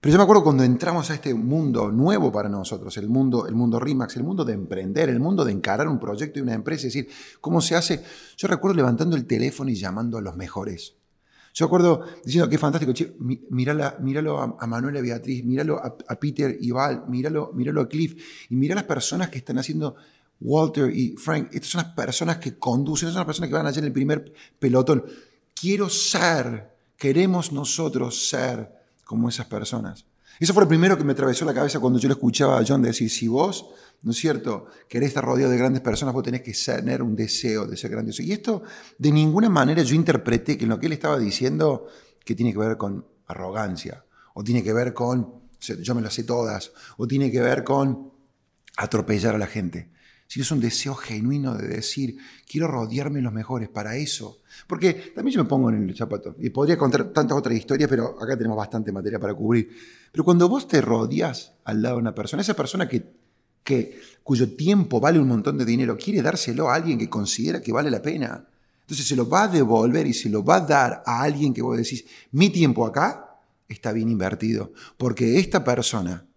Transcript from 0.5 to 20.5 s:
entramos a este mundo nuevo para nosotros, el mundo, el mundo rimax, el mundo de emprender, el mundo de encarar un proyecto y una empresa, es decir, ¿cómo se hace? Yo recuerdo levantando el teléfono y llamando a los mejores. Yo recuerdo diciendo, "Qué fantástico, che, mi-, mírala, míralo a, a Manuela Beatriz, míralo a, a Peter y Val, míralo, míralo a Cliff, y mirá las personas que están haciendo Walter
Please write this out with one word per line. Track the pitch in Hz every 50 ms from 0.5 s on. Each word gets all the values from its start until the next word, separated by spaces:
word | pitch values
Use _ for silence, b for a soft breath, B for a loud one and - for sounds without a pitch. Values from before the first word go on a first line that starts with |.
| 143 131 131
entramos | 123 127 120 - - 170 170 147 120
a | 156
este | 143 - 147 127
mundo | 113 110 123 139 160 160 143 123 117 107 104
nuevo | 107 113 135 170 208 208 165 127
para | 104 104 101 104
nosotros, | 101 101 95 - - 95 95 95 90 107
el | 101 104
mundo, | 117 131 135 131 123 117 - -
el | 113
mundo | 113 123 120 113 117
rimax, | - 147 147 131 123 - -
el | 123 123
mundo | 156 190 190 156
de | 123 113
emprender, | 101 95 80 98 92 95 92 98 - 160 143
el | 127 120
mundo | 131 165 196 185 151
de | 120
encarar | 101 95 - - 95 110 147 160
un | 151 120
proyecto | - 110 104 104 143 147 - 143
y | 139
una | 123 113
empresa, | 113 107 135 165 147 123
es | 131 117
decir, | 139 131 B B B B B B B
¿cómo | - 151 170 170
se | - - 170
hace? | 170 170 - 175 - B B B B B B B
Yo | B -
recuerdo | 190 185 - - 196 196
levantando | 170 139 123 120 113 160 175 165
el | 147 120
teléfono | - 123 110 117 135 - - 139 135
y | 120
llamando | 98 95 95 92 104 117 120 113 113
a |
los | 104 95 80
mejores. | 87 95 92 - 101 98 107 95 85 - - _ _ _ _ _ _ b b b b b b b
Yo | - 165
recuerdo | 156 180 180 175 175 165 165 B B B B B
diciendo, | 117 131 170 170 -
"Qué | 127 156
fantástico, | - 147 139 165 156 123 127
che, | - - - - -
mi-, | 104 123 127 117 - -
mírala, | - 123 127 131 147 151 147 139 - -
míralo | 131 131 135 147 156 156 147 143
a, | 131 117 113
a | - 120 117
Manuela | 117 117 123 139 143 143
Beatriz, | 123 120 117 117 - - 135 123 117
míralo | 120 127 131 151 160 147 - -
a, | 127 - - -
a | - 113 -
Peter | - 147 143 - 143 135 120 -
y | - 120
Val, | 120 127 135 143 131 123 - -
míralo, | 123 123 127 147 160 151 147 - -
míralo | 123 123 139 147 151
a | 143 -
Cliff, | - 156 160 160 165 - - - - - - _
y | 120
mirá | 127 135 147 185
las | 202 196
personas | - 165 131 120 - - 180 185 170
que | - 131
están | 123 - 123 127
haciendo | 131 - 156 156 151 147 - b b b b b b b b _ -
Walter | 113